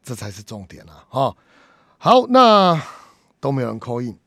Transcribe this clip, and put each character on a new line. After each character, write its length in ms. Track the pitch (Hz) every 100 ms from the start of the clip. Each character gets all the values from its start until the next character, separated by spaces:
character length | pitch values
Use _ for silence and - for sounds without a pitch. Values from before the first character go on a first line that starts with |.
这 120 | -
才 160 | 117 104
是 120 | 98
重 220 | 104 107 95
点 180 | -
啊， 200 | 85 76 _
哈。 280 | 123 131 - _ _ _ _ _ _
好， 280 | - 247 247
那 520 | 247 240 208 185 160 - - _ _ _ _
都 100 | 135
没 120 | 139
有 60 | 120
人 120 | 110
call 220 | 117 120
in 160 | 123 -